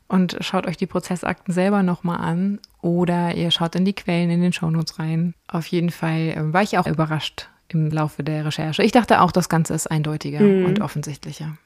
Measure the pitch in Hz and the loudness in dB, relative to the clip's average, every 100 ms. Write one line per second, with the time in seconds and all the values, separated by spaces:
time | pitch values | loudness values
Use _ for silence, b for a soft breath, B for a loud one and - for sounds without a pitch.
0 | - 185 180 - - 185 - 160 185 180 | -2 2 2 -2 -4 -2 -2 -4 -4 -4
1 | - 175 - - - 175 196 202 180 175 | -4 -4 -4 -4 -4 0 2 2 2 0
2 | 170 175 165 170 196 202 - _ 170 175 | -2 -2 -2 -2 -2 -4 -10 _ -2 0
3 | 175 175 175 165 170 - 170 175 190 - | 2 0 0 0 -2 0 0 0 0 0
4 | - 170 175 170 180 - 165 160 160 - | -2 0 2 2 2 2 0 0 -2 -4
5 | 160 165 175 - - 170 160 175 170 - | -2 0 -2 -4 -8 -8 -2 -2 -2 -2
6 | 165 160 160 160 156 180 208 190 170 156 | -2 0 -2 -2 0 2 2 0 0 0
7 | 156 156 - - - _ - 160 151 156 | 0 -2 -4 -10 -16 _ -6 -2 0 0
8 | 151 - 151 156 151 151 156 151 220 247 | -2 -4 -4 -4 -4 -4 -2 2 4 4
9 | 208 - 175 185 - 165 160 156 - 156 | 4 4 4 2 2 0 0 -2 -2 -2
10 | 151 151 143 147 208 190 180 202 208 156 | -2 -4 -4 2 4 6 2 0 -2 -6
11 | 147 139 151 147 156 156 | -8 -10 -12 -10 -10 -12